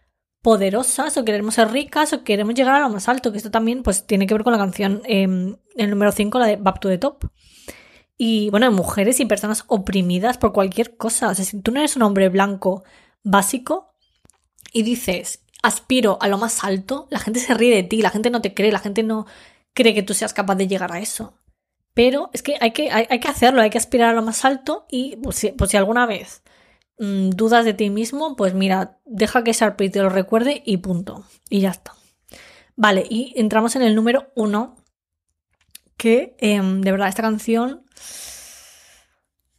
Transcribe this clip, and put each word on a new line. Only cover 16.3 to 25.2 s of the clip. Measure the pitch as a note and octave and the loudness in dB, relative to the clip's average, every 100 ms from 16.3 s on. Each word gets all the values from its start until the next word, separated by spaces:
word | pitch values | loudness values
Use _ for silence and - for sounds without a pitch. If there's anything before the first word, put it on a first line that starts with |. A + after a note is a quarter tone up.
| G3 | 0
más | A3+ - | -2 -4
alto", | G3 F#3+ F#3+ C#4 - | -4 -4 -4 -8 -6
la | - | -8
gente | - A#3+ | -4 -4
se | B3 | 0
ríe | A3+ A#3+ | 2 4
de | G#3+ | 4
ti, | F3+ A3+ | 2 0
la | G#3 | 0
gente | G#3 A#3+ | 0 -2
no | A#3+ | -2
te | G#3 | -4
cree, | G3 G#3 | 0 0
la | G3 | 0
gente | G#3 G3+ | -2 -2
no | A3 A3 - - - _ _ | -2 -2 -6 -16 -20 _ _
cree | - A3+ | 0 2
que | G#3 | 2
tú | G3 | -2
seas | G3 G#3+ | -4 -4
capaz | - G3 F#3+ | -2 -2 0
de | G3 | 0
llegar | F#3+ F3 | -2 -4
a | E3+ | -8
eso. | G#3+ - - _ _ _ _ _ _ | -8 -10 -12 _ _ _ _ _ _
Pero | - B3 C#4 F4+ | 2 2 2 -4
es | - | -8
que | - C#4+ | -4 0
hay | A#3 | 0
que, | A3+ D4+ | 0 -2
hay, | G#3+ A3+ | 0 0
hay | B3 | 0
que | - | -2
hacerlo, | - B3 C4 | 2 4 4
hay | G#3+ | 2
que | A3+ | 0
aspirar | - B3 A#3 | 0 2 4
a | |
lo | A3+ | 2
más | A3 A3 | -2 0
alto | C4 C4+ D4 E4+ - | 0 0 -4 -8 -6
y, | B3+ C4 | -6 -6
pues, | A3+ | -8